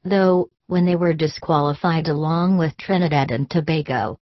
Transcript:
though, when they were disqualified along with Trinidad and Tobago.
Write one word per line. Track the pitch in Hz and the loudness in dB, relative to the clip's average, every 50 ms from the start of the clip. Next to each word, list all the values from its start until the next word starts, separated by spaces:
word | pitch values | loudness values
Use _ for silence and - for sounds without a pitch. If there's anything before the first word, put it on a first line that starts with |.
though, | - 185 202 196 190 185 180 180 - - _ _ _ - | -4 0 2 2 4 4 4 2 0 -2 _ _ _ -2
when | 180 180 175 | 0 2 2
they | 180 175 | 2 2
were | 170 175 170 | 2 2 0
disqualified | 160 156 160 151 - - - - 160 147 143 147 143 - - 175 165 165 160 160 | 0 0 -2 -4 -4 -4 -2 0 0 2 2 0 -2 -2 -2 -2 0 0 0 -2
along | 147 147 156 156 165 170 175 185 190 | -2 -2 -2 -2 0 0 2 2 2
with | 180 165 156 - - | 2 0 0 -4 -6
Trinidad | - - 190 180 180 156 151 143 135 - | -4 -2 0 0 0 2 0 0 0 0
and | 117 120 139 - | -2 -4 -4 -2
Tobago. | - 170 151 156 160 156 143 - 127 117 104 - - - | -2 -2 0 0 -2 -2 -2 -2 -2 -4 -4 -4 -6 -10